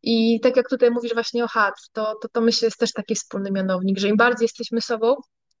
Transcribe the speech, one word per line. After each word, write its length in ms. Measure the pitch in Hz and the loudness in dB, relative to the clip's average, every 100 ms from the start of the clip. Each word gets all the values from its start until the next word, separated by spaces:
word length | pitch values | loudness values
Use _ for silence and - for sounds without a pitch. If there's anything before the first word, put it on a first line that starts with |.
I 380 | 233 226 226 226 | 2 2 2 2
tak 160 | 254 254 | 2 2
jak 120 | 233 | 0
tutaj 220 | 254 240 | 2 2
mówisz 240 | 240 233 | 2 -2
właśnie 300 | 233 233 233 | -4 -2 -4
o 40 | 233 | -2
chat, 260 | 226 202 196 - | 0 0 -2 -12
to, 220 | 220 214 214 | -6 -6 -6
to, 60 | 226 | -6
to, 120 | 240 | 0
myślę, 260 | 226 226 226 | 2 2 -2
jest 120 | - | 0
też 140 | 233 | -4
taki 220 | - - | -4 -6
wspólny 360 | 220 - 202 196 | -6 -6 -8 -4
mianownik, 480 | 196 190 185 190 190 | -2 -2 -2 0 0
że 100 | 202 | 2
im 80 | 214 | 4
bardziej 280 | 240 233 | 4 2
jesteśmy 360 | 226 - 233 226 | -2 -2 -6 -6
sobą, 360 | - 226 226 277 - _ _ _ | -4 -2 0 0 -4 _ _ _